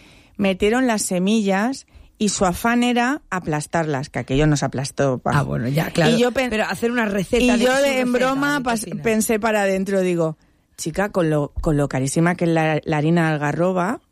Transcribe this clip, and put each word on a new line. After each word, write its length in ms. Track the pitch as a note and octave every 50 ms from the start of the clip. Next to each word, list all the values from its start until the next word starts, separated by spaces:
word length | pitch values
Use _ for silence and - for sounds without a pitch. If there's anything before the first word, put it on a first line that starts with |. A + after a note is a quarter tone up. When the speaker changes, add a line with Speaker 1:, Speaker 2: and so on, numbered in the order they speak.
| - - - - - _ -
Speaker 1:
metieron 500 | - G3+ G3 F#3+ F3+ G#3 G#3 A3+ B3+ C4
las 160 | B3 A3 G3+
semillas 840 | - - F#3+ F3 F3+ G3 A3 A3+ G3+ G3 F#3+ F#3+ G#3+ B3+ C4+ - - _ - - - - _ -
y 120 | A3 G3
su 140 | - - G3+
afán 380 | F3+ F3 - - A#3 A#3+ A#3+
era 400 | A#3+ B3 A#3+ A#3+ A#3+ B3 C#4+ - _ -
aplastarlas, 800 | F#3 F3+ E3+ F3 D3+ D3+ D3 - - E3+ D#3+ D#3 D3 C3 D3 -
que 80 | - B2+
aquello 280 | A#2 - C3 C#3 D3+
nos 160 | D#3 D3 C3+
aplastó, 560 | - C3 - A#2+ C#3+ - - - C#3 C3+ B2+ A#2
pa. 140 | - C#3+ B2+
Speaker 2:
Ah, 80 | C#3+
bueno, 260 | C3+ C3 C#3+ C#3 A#2 B2
ya, 220 | C#3+ D#3 E3 -
claro. 260 | - E3+ E3 A3+ A#3
Speaker 1:
Y 20 | A3+
yo 120 | A#3+ B3
pen-, 180 | A3+ C4+ C4 B3
Speaker 2:
Pero 140 | A3 G#3+ G3+
hacer 260 | D#3+ F#3+ - A#3 A#3
una 140 | A#3+ B3 A3+
receta 380 | G#3 G3 G#3 E3+ - B3 A#3 B3
Speaker 1:
y 140 | B3 A#3+ A#3
Speaker 2:
de 60 | B3
Speaker 1:
yo 120 | B3+ C4
Speaker 2:
su 60 | C#4
Speaker 1:
de, 180 | C#4+ C#4 C4+ C4
en 60 | B3+ B3
Speaker 2:
receta 60 | B3 A#3+ B3+ C4
Speaker 1:
broma 280 | C4+ C#4 C#4+ C#4+ D4 D4
Speaker 2:
de 60 | B3
Speaker 1:
pas-, 160 | B3+ A#3 G#3+
Speaker 2:
cocina. 220 | - F3 D#3+ D3+
Speaker 1:
pensé 360 | D3 A#3 A3 A3 G#3+ - A3+ G#3+
para 220 | G#3+ A3+ G#3+ G#3+
adentro, 380 | G3+ G3 F#3+ F#3+ G3 G3 G3 F#3+
digo, 360 | F#3 F3+ F3+ E3+ E3 D#3+ D#3 _ _ _ _ _ _ _ _
"Chica, 340 | - - E3 D3+ F#3 G3 G#3
con 200 | - F#3+ E3+ D#3
lo, 220 | D3+ D3 D3 - - -
con 160 | - E3+ D3+
lo 120 | C#3+ C#3+ C#3
carísima 460 | - C3 C3 C3+ - E3 E3 F3 F3+
que 100 | - F3
es 60 | E3+
la, 300 | E3 D#3+ D#3+ D#3 D#3 D3 -
la 120 | - D#3
harina 320 | D3 C#3+ D#3+ E3+ F3 E3 D#3+
de 60 | D#3
algarroba 680 | C#3+ D3 D3 C#3+ D#3 E3+ F#3 F#3+ F#3 F3 F#3+ C4+ F4+ _ _